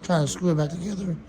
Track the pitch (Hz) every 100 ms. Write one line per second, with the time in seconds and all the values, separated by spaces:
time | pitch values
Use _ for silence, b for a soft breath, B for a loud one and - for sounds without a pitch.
0 | - 170 143 - 180 156 151 170 180 196
1 | 190 156